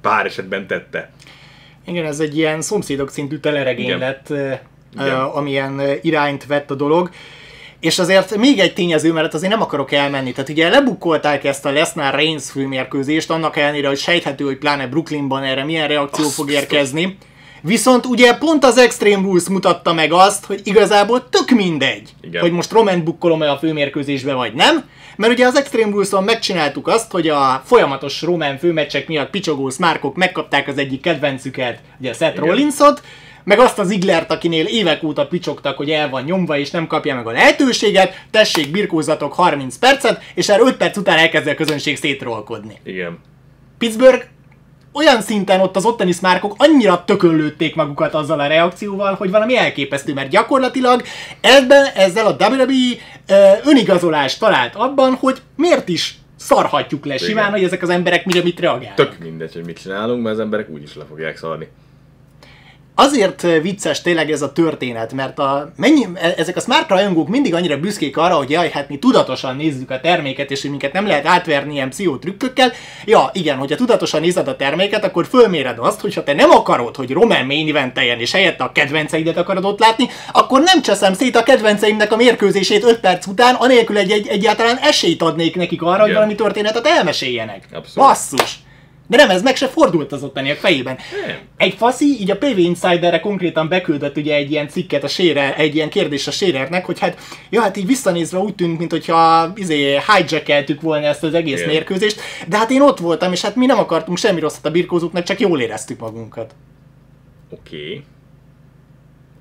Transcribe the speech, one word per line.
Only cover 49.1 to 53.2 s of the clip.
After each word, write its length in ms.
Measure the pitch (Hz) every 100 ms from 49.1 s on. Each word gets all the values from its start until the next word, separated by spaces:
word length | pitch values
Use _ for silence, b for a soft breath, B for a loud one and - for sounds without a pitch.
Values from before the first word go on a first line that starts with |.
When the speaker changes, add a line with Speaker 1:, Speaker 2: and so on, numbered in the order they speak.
Speaker 2:
hogy 160 | 190 196
valami 280 | 208 220 247
elképesztő, 560 | 165 - 139 139 -
mert 160 | 135 135
gyakorlatilag 720 | 185 233 269 254 262 247 247 B B B B
ebben, 440 | 208 269 254 277 277 -
ezzel 300 | 190 185 214
a 100 | 147
W 220 | 196 269
W 100 | 254 262 254 233 B B